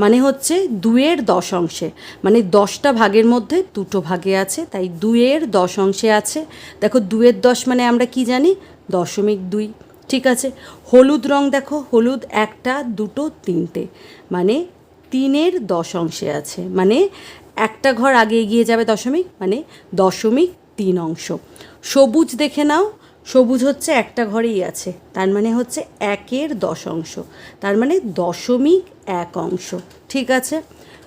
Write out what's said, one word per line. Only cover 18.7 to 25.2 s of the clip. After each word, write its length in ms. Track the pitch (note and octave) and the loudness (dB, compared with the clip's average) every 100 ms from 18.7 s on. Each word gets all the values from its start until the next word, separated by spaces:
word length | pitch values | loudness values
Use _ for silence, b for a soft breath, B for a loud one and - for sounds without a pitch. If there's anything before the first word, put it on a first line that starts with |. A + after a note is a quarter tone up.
| A3+ A3+ | 2 0
দশমিক, 340 | G#3+ A#3+ D#4 F4+ - | -2 -2 -4 -4 -6
মানে 160 | F#3+ A3+ D#4+ B B F#3 | -4 -4 -6 B B 0
দশমিক 480 | F#3+ F3+ A3 B3+ F4 - _ - | 0 2 0 2 0 -2 _ -4
তিন 180 | F#3+ F3+ D#3+ | -2 -2 -4
অংশ। 180 | D#3+ - E3+ B B B B - | -8 -8 -10 B B B B -2
সবুজ 380 | C#4 C4+ D4+ E4 A#3 | 2 4 4 0 0
দেখে 220 | D4 - D4 | -4 0 0
নাও, 140 | D4+ G#4 - b b - | 2 0 -4 b b 0
সবুজ 320 | C4 A#3+ B3+ C4 | 2 4 2 0
হচ্ছে 220 | C#4 - C#4 | 0 -2 -2
একটা 200 | - - A3 | -2 -4 -4
ঘরেই 280 | A3 A#3 G#3 E3+ | -2 -2 -2 -4
আছে, 200 | - F#3 F3 - | -8 -12 -12 -12
তার 140 | - | -4